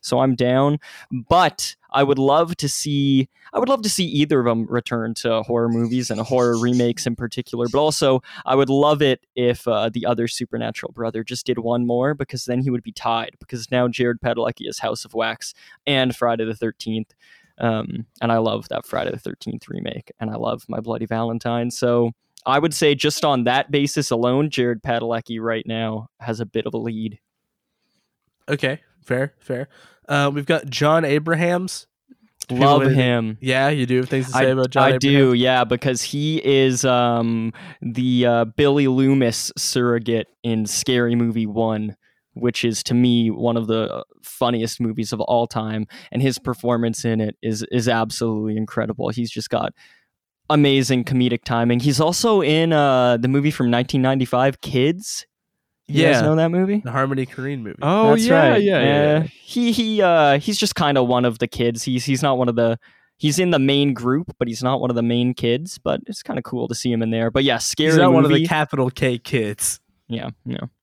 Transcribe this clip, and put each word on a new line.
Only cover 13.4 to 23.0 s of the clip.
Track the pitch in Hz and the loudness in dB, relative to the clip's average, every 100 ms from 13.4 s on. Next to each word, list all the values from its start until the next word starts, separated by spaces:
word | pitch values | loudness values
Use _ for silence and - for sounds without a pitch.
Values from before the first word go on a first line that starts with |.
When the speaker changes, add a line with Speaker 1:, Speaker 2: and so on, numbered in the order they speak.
Speaker 1:
because | - 123 113 | -16 -14 -4
now | 127 123 | 0 0
Jared | 117 123 117 | 0 -2 -2
Padalecki | 123 117 117 117 101 | -4 -2 -4 -4 -10
is | - | -8
House | 110 110 | -6 -8
of | - | -10
Wax | 110 113 113 - - - - - | -6 -6 -6 -12 -18 -20 -12 -2
and | 135 127 | 0 0
Friday | 117 120 117 | 0 0 0
the | 113 | -2
Thirteenth. | 113 113 - - 110 110 _ _ - _ _ | -4 -6 -6 -6 -6 -8 _ _ -20 _ _
Um, | 120 110 - - 113 _ | -2 -2 -4 -10 -12 _
and | 117 | 0
I | 117 | 0
love | 113 110 110 | 0 -2 -6
that | - - | -10 -6
Friday | - - | -6 -6
the | - | -6
Thirteenth | - 50 - 117 - | -10 -12 -12 -12 -12
remake, | 50 - - - - | -10 -10 -12 -16 -12
and | 113 | -10
I | 110 | -6
love | 113 117 - | -6 -6 -8
My | 117 | -10
Bloody | 113 117 113 | -6 -6 -4
Valentine. | 113 117 117 120 120 120 | -4 -4 -6 -4 -4 -4
So | - 123 120 117 117 _ _ - | -2 0 2 0 -2 _ _ -2
I | 135 | 0
would | 160 | 0
say | 147 151 | 2 2
just | 143 | 2